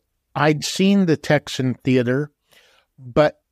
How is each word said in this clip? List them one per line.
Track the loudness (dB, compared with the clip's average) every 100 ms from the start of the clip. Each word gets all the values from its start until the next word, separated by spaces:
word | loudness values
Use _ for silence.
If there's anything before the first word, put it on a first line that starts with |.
| _ _ _ -2
I'd | 0 0 -4
seen | -2 2 2 2
the | 0
Texan | 0 -2 -2 -6 -6 -4
Theater, | 0 0 2 -2 -4 _ _ _ _ _ _ _
but, | -4 0 0 -2 _